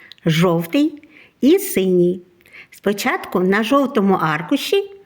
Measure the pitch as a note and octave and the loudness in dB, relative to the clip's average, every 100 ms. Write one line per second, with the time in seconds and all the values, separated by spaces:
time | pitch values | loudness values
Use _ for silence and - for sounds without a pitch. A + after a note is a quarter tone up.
0 | - - F3 D#3 F3+ E3+ E3+ C#4+ D4+ - | -20 -6 -2 2 2 0 -2 0 -2 -4
1 | - - - _ B3+ F#4+ - - F#3+ F3+ | -18 -20 -20 _ 2 2 2 -2 0 2
2 | F3 F#3 - _ _ - - - G3+ G#3 | 2 -2 -10 _ _ -20 -20 -6 -4 -2
3 | B3+ F4 - F#3+ F#3 G3+ A3 C#4 B3+ A3 | -4 -4 -4 -2 0 0 2 0 2 0
4 | G3 F3+ D#3+ D3+ E3 C#4 - G4 G4+ - | 2 2 0 -2 -2 -4 0 -2 -2 -12